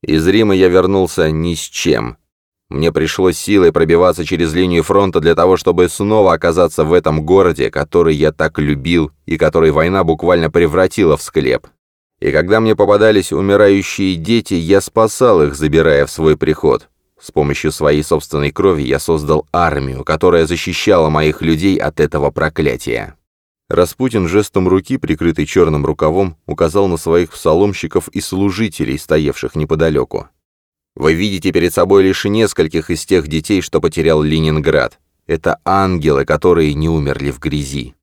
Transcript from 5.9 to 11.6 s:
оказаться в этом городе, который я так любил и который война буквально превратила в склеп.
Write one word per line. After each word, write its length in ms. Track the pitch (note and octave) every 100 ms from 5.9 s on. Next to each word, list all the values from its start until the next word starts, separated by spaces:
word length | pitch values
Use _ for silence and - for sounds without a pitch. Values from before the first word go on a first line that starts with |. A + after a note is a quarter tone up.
| - G2+ A2 F#2+
оказаться 500 | E2 F2 E2 E2+ -
в 100 | D#2
этом 320 | F2 D#2+ D#2 D2+
городе, 460 | F#2+ F2+ D2 A#1+
который 440 | C2+ D2 F2 E2 D2+
я 160 | D2+
так 260 | D2+ D#2 D#2+
любил 520 | D2 C#2+ C#2+ E2+ D2 _ -
и 120 | D#2+
который 340 | D#2+ E2 D#2+
война 320 | D2 E2 F#2+
буквально 460 | E2 D#2 F2 F2 D#2+
превратила 640 | F2 E2+ E2 F#2 - F2 D2
в 60 |
склеп. 460 | - D#2+ C2+ A#1+